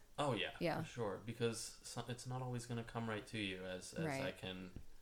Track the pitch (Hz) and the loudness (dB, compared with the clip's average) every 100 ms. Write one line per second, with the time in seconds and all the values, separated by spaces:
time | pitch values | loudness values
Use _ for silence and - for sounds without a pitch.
0 | - - 147 110 85 - 170 156 160 - | -10 2 4 4 2 2 2 4 0 0
1 | 107 95 104 113 117 110 - - - - | 0 0 -4 2 2 4 -4 -6 -6 -4
2 | 117 120 131 127 127 123 117 117 113 117 | -4 -4 -2 -2 0 -2 0 -2 0 0
3 | 113 107 104 113 98 92 92 92 - - | 2 0 0 0 0 0 -2 -4 -2 0
4 | 160 135 92 - 92 92 92 - - - | 2 2 0 0 -4 -4 -4 -6 -8 -10